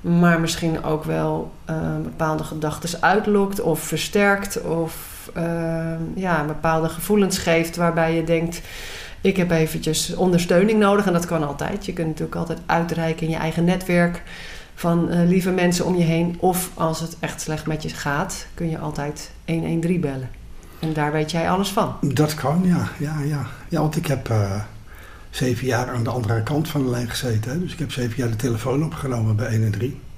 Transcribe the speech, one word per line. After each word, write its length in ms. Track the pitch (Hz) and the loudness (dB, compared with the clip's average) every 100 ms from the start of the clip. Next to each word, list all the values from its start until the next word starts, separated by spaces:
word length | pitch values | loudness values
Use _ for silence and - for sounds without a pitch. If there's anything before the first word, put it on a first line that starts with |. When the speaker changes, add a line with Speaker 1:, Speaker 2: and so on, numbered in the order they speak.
Speaker 1:
Maar 400 | 175 170 175 170 | 4 6 6 6
misschien 440 | 165 - 170 160 | 2 0 0 0
ook 200 | - 156 | 0 -2
wel, 480 | 156 160 156 156 160 - | 0 0 0 0 -4 -10
eh, 120 | - 160 160 156 | -6 -4 -2 -2
bepaalde 420 | 160 - 160 156 | -4 -2 0 0
gedachtes 560 | 151 156 151 151 170 - | -2 -4 -4 -4 -6 0
uitlokt 600 | 160 196 214 202 196 196 | 4 4 4 2 2 0
of 200 | - 156 | 0 0
versterkt 800 | - 156 - 208 202 196 202 - | -2 -4 0 2 4 2 0 -6
of, 320 | - 165 160 - - - - | -2 -2 -2 -6 -14 -16 -12
ehm, 680 | - 170 170 165 165 165 165 165 | -6 -4 -2 -2 -2 -4 -4 -6
ja, 300 | 190 185 160 | -4 0 0
bepaalde 440 | 147 151 165 160 160 | 0 -2 2 2 0
gevoelens 500 | 165 - 208 190 - | -2 2 4 4 2
geeft 380 | - 165 165 170 | 2 2 2 0
waarbij 380 | 170 165 160 | 0 2 2
je 100 | 165 | 2
denkt, 360 | 165 165 165 - - - - - - - | 2 2 0 -4 -12 -12 -12 -12 -12 -2
"Ik 160 | 190 190 | 0 2
heb 140 | 175 | 2
eventjes 640 | 165 156 156 - 156 - | 4 2 0 -2 0 -2
ondersteuning 640 | - 180 180 175 175 208 220 | 2 4 4 6 6 6 6
nodig." 280 | 202 202 202 | 6 4 4
En 60 | |
dat 120 | 175 175 | 2 2
kan 200 | 165 147 | -2 -2
altijd. 400 | 139 - 202 - | -2 -4 -4 -6
Je 60 | |
kunt 140 | 175 160 | -4 -4
natuurlijk 300 | 156 156 170 | -2 -4 -4
altijd 220 | 165 165 - | -4 -6 0
uitreiken 600 | 165 170 170 165 160 160 | 0 2 0 -2 -2 -2
in 60 | |
je 60 | 165 | -2
eigen 260 | 156 160 | 0 2
netwerk 580 | 170 180 180 175 175 175 - - - - - | 2 2 2 4 4 0 -10 -14 -14 -14 -16
van, 360 | - 170 170 165 | -4 2 2 4
eh, 180 | 175 175 | 4 6
lieve 220 | 185 185 | 4 4
mensen 340 | 185 175 175 | 4 4 2
om 120 | 156 180 | 2 4
je 80 | |
heen. 320 | 165 165 170 170 | 4 4 0 2
Of 320 | 180 180 - | 2 2 -4
als 260 | - 160 160 | -2 -2 -2
het 160 | 165 - | -6 -6
echt 200 | 151 - | -8 -6
slecht 260 | - 156 - | -6 -4 -4
met 160 | 156 | -4
je 60 | 156 | -6
gaat, 580 | - 143 143 185 - - | -6 -4 -2 -2 -6 -12
kun 160 | - 170 | -6 -4
je 80 | 160 | -4
altijd 520 | 151 156 147 151 - - | -6 -4 -6 -8 -14 -14
één 200 | - 160 | -4 -2
één 160 | 160 165 | 0 0
drie 180 | 165 175 | 2 2
bellen. 300 | 143 135 127 - - - - - | 0 -4 -8 -12 -16 -16 -16 -8
En 140 | 156 | -4
daar 200 | 156 147 | 0 0
weet 180 | 156 151 | 0 0
jij 200 | 170 170 | 0 2
alles 180 | 185 196 | 2 0
van. 260 | - 175 - | 0 -2 0
Speaker 2:
Dat 340 | 143 123 151 | -2 2 2
kan, 260 | - 131 165 | 2 0 2
ja. 240 | 185 170 113 - | 4 2 0 -4
Ja, 180 | 147 156 | -4 -2
ja. 220 | 143 147 113 - - | -2 -2 -4 -10 -4
Ja, 120 | 165 | 0
want 160 | 151 151 | 0 0
ik 100 | 160 | -2
heb, 220 | 131 - | -2 0
eh, 300 | 110 101 98 107 - - - - - - | 0 2 -2 -6 -12 -16 -18 -18 -18 -12
zeven 360 | - 127 - 127 | -4 -2 0 0
jaar 220 | 120 123 | 0 0
aan 100 | 123 | -2
de 60 | 117 | -2
andere 320 | 127 107 113 | -2 0 0
kant 260 | 110 147 160 | 0 0 0
van 140 | 147 | 0
de 60 | 131 | 0
lijn 200 | 120 120 | 0 -2
gezeten, 400 | - 127 110 110 | -4 0 0 0
hè. 100 | 147 | -2
Dus 120 | 185 | -4
ik 60 | - | -4
heb 140 | 139 | -6
zeven 220 | - 120 107 | -2 -2 -2
jaar 140 | 120 | -2
de 60 | 110 | 0
telefoon 480 | 131 113 120 131 | 0 0 0 0
opgenomen 520 | 156 - 135 120 110 104 | 0 -2 -4 0 2 2
bij 100 | 127 | 2
één 160 | 110 | 2
één 80 | 110 | 2
drie. 280 | 104 131 - - | 0 -2 -4 -12